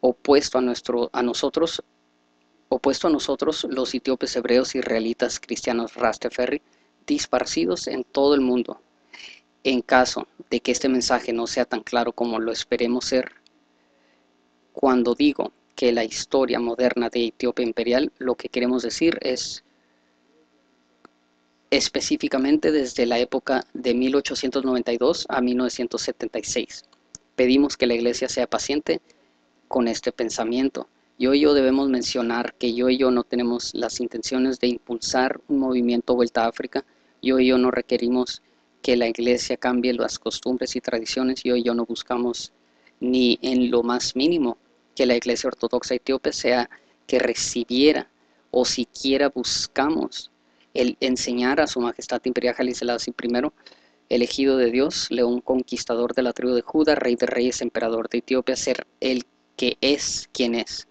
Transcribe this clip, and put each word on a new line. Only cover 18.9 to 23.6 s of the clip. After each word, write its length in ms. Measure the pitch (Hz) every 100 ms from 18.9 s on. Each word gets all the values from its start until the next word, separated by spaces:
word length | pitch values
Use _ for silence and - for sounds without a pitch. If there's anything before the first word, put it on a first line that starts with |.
| - 165 170
es 420 | - 127 - - _ _ _ _ _ _ _ _ _ _ _ _ _ _ - _ _ _ _ _ _
específicamente 1000 | 277 - - - 151 147 135 135 151 160
desde 320 | 151 127 -
la 140 | 120 120
época 480 | 123 135 - 131